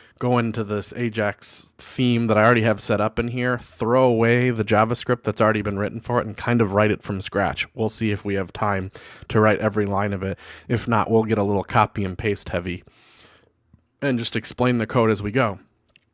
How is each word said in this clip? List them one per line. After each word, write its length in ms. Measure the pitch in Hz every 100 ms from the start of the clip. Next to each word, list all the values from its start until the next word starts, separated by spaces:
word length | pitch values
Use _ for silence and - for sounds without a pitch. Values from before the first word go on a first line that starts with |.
| - _
go 180 | 123 123
into 280 | 117 110 104
this 280 | 104 95 -
Ajax 760 | 120 110 104 95 - - - _
theme 500 | - - 123 120 117
that 100 | 107
I 60 |
already 200 | 110 120
have 180 | 113 101
set 180 | - 104
up 200 | 107 -
in 100 | 120
here, 280 | 123 123 123
throw 460 | - - 113 127
away 460 | 131 113 117 120 127
the 160 | 117 107
JavaScript 580 | 107 113 123 - 123
that's 160 | - 101
already 220 | 110 110
been 180 | 104 98
written 220 | 104 113
for 180 | 110 120
it, 80 | 107
and 80 | 104
kind 240 | - 120
of 140 | 107
write 180 | 101 107
it 100 | 104
from 200 | - 98
scratch. 520 | - 101 92 67 -
We'll 140 | - 110
see 240 | - 110
if 140 | 101 104
we 80 |
have 180 | 98 90
time 400 | - 104 98 95 - - - -
to 100 | 110
write 200 | 107 104
every 260 | 107 104 101
line 260 | 98 104
of 120 | 98
it. 140 | 95 98 - - -
If 220 | 117 -
not, 200 | 113 -
we'll 140 | 113
get 140 | 110 107
a 60 |
little 200 | 101 101
copy 400 | - 120 104 -
and 140 | 95 90
paste 320 | 110 101 -
heavy 340 | 90 90 87 - _ _ _ - _ _ _ _ _ _ _
and 180 | 143 123
just 160 | 117 117
explain 420 | - - 123 123
the 80 | 107
code 240 | 131 113
as 140 | 101
we 80 | 104
go. 280 | 117 117 92 - _ _ _ _